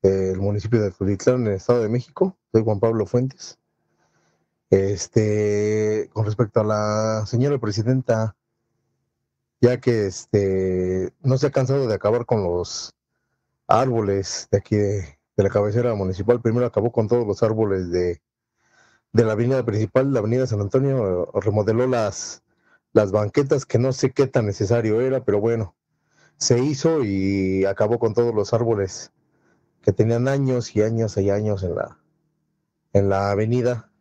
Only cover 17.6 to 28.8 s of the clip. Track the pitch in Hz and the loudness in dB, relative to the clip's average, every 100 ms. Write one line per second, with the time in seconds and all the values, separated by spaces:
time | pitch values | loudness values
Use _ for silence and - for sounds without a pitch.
17.6 | 107 95 90 87 90 82 _ _ _ _ | 0 0 -2 -2 -2 -4 _ _ _ _
18.6 | _ _ _ _ _ 110 113 107 120 135 | _ _ _ _ _ 2 2 2 0 0
19.6 | 120 104 107 127 139 127 107 123 123 107 | 0 -2 0 0 2 0 0 -2 0 -2
20.6 | 101 131 139 135 101 90 87 101 107 104 | 0 0 0 0 0 -2 -2 -2 0 0
21.6 | 104 110 127 123 107 - - - _ _ | 0 2 2 0 -2 -4 -14 -16 _ _
22.6 | _ _ _ 110 104 104 104 143 139 143 | _ _ _ 2 4 0 0 0 0 0
23.6 | - 117 131 131 131 - 139 131 107 98 | 0 0 0 0 -2 0 0 2 -2 -2
24.6 | 98 117 110 110 131 131 131 101 113 117 | 0 0 2 0 0 -2 0 0 0 -2
25.6 | 104 _ _ _ _ _ _ _ - 120 | -6 _ _ _ _ _ _ _ 0 2
26.6 | 139 139 165 160 113 98 98 98 95 95 | 2 0 0 0 0 0 0 0 0 0
27.6 | 95 98 107 117 113 107 120 107 101 113 | 0 0 0 0 0 0 0 0 0 0
28.6 | 117 110 | 0 0